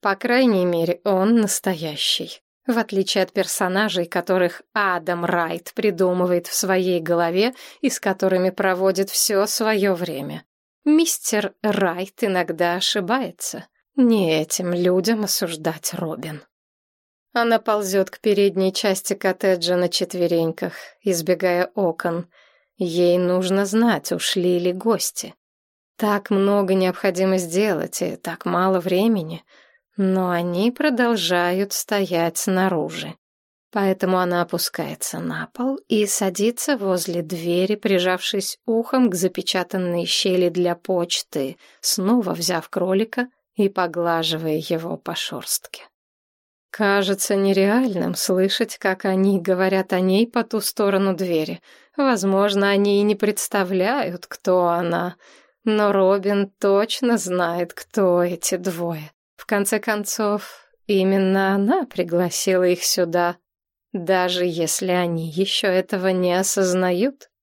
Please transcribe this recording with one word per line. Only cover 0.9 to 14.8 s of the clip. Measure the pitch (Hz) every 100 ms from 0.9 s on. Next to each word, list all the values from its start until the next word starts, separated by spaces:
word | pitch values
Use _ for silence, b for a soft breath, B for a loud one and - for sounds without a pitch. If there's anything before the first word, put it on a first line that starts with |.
| -
он | 214 190 196 233
настоящий, | 208 - - 170 160 147 - - 160 - _ _ -
в | 233
отличие | 220 196 190 202
от | 185
персонажей, | - 180 - 185 185 214 190
которых | 170 175 170 185 175 - _
Адам | 214 202 175 165 175
Райт | 175 175 165 170 -
придумывает | - 214 175 185 180 180 175 175
в |
своей | - 190 185 185 175
голове | 160 170 170 180 226 254 B B
и | 277
с | -
которыми | 202 190 190 185 185
проводит | 180 190 180 190 185 196
всё | - - 196 208
своё | - 220 214 202
время. | 175 175 143 143 151 _ _ _ _
Мистер | - 311 320 - - 208 202 _
Райт | 214 208 190 175 190 -
иногда | 208 185 165 165 175 175
ошибается. | - 214 175 175 - - - - - _ _ -
Не | 247 220 175 156
этим | 160 - 180
людям | 175